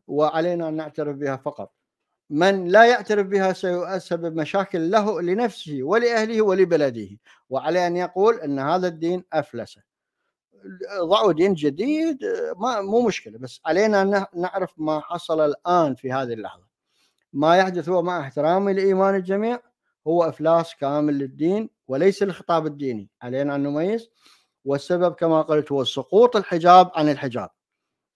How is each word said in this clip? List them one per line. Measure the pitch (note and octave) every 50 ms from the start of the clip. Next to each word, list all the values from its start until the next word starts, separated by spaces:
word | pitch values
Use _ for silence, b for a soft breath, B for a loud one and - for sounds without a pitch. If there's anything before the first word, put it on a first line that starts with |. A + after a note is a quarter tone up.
| _
وعلينا | - C#3+ D3 D#3 D3+ - D#3+ E3 F3 F3 E3+ E3 D#3
أن | D#3
نعترف | D#3 D#3 D3+ - - D3+ D3 C#3+
بها | C#3 C#3+ C3+ C3+
فقط. | B2+ - D3 - - G2 - _ _ _ _ _ _ _ _ _ _ _ _
من | C#3+ D3+ F3 G3 G3 F#3+ F3+ F3
لا | F#3+ G#3+ A#3
يعترف | A#3 B3 G#3+ G3 - G#3+ G#3 G3
بها | F#3+ G3+ G3 F#3+ F#3+ F3+
سيسبب | - - F3+ F3 F3+ F3 F3 G3 F#3 - - F3 E3+ E3+ E3 D#3+
مشاكل | D#3+ D3+ - - G3 F#3+ F#3+ - E3+ D#3+ E3+
له، | G#3 G#3+ G3+ G#3+ G3 D#3+
لنفسه | F3 F3 F#3+ A3 B3 G#3+ - - - D#3 D3 C3+ B2+
ولأهله | D3+ G3+ A#3 A#3+ A#3+ A#3 A3 A3 A3 A#3 A3 G#3+
ولبلده، | G3 F#3 F#3+ F#3 E3+ E3+ D3+ D3 C3+ A#2 A2+ G#2 G2 G2+ - b b b b b _
وعليه | B2+ C3 C3+ D#3 E3+ F3+ F3
أن | F3 F3
يقول | F3 F3+ F3 - F#3 G3+ A3 - -
أن | D#3+ C#3+ C#3 C3+
هذا | C3+ D3 E3+ F#3 F#3 F3+
الدين | E3 D#3 E3 E3+ F3+ F3+ - _ D#3+
أفلس. | D#3 - - - A2+ A2 - - G#2+ _ _ _ _ _ _ _ _ _ _ _ _ _ _ _ _ - G3 F#3+ F3+ F#3+ - G3+ F#3+ E3+
ضعوا | D#3+ G3 A3 A3+ G3 D#3+
دين | D3+ F3+ G3+ F#3+
جديد، | D3+ D3 D3 C3+ E3 A3 C#4+ D4+ D#4 D#4+ E4 C#4+ C4 G#3 G3 F#3 F#3 D#3+ D#3 E3
ما، | F3+ G#3+ B3+ A#3+ G#3
مو | G3 G3 G#3+ A#3+ B3
مشكلة، | G#3+ - - - G#2+ G#2+ A#2
بس | C3 B2 - - _
علينا | D#3+ D#3 F#3+ G#3+ A3 G#3 G3 F#3+
أن | G3 G3+ G3 F#3+ - -
نعرف | E3+ F3+ F3+ - F#3+ F#3 - -
ما | D#3+ D#3 D#3 D#3 D3+
حصل | D3 - F3 E3+ - - D#3+ D#3+
الآن | D#3 D3 C#3 - _ F3 F3+ F3 D#3+ C#3 B2+
في | - - B2+ B2+
هذه | C3+ C3 A#2+ A#2
اللحظة. | A2 G2+ F#2 - F#2+ F#2 _ _ _ _ _ _ _ _ _ _ _ _ _ -
ما | C#3 D3+ D#3+ E3+
يحدث | F#3+ F#3 F#3+ F3+ F3+ C3+ E3+
هو، | F#3 F3 E3+
مع | F3+ F3+ E3
احترامي | C#3+ C3+ - D3+ C#3+ D#3+ F3+ F#3+ G3+ G3 G3
لإيمان | G3 F#3+ G3 F#3+ F#3 G3 G3 G3
الجميع، | G3 F3+ F3+ G3 G3+ G#3+ A#3 A#3+ A#3+ - _ _ _ _ _ _ _ _
هو | D3+ E3+ F3 E3
إفلاس | D#3 - - D3+ D#3+ E3 E3+ E3 D#3+ -
كامل | - C#3+ C3+ D3 D3+ D3+ D3+ C#3+ C#3
للدين | C#3 C3+ C3+ C#3 D3+ E3+ G3 A3 A3 - - _ _ -
وليس | B2+ C#3 F3 G3 G3 - G3+
الخطاب | G3 E3 - - - E3+ D#3+ D#3
الديني. | D3+ C#3+ C#3+ C#3+ C3 A#2 G#2 G2 - _ _ B2
علينا | B2 B2 C3+ C#3+ C#3+ C#3+
أن | C#3 C#3
نميز، | C#3+ C#3+ D3+ E3+ G3 A3 A#3 A3+ - b b b b b b b b _ _ _
والسبب | C3+ C#3 C#3 - - F3+ E3+ F3+ F3 D3+
كما | - E3+ E3 D#3+ D#3 D#3
قلت | D#3+ D3+ D3+ - - C#3+
هو | C#3 B2+
سقوط | - - C#3 B2+ - F3+ G#3 B3 A#3+ A#3+
الحجاب | G#3 F#3 - F3+ E3 E3 F3 F3+ F#3 F#3 F3+ -
عن | E3 D3+ D3+
الحجاب، | C#3+ C3 C#3+ B2+ A2+ A#2 F#2+ - - _ _ _ _ _ _ _ _ _ _ _ _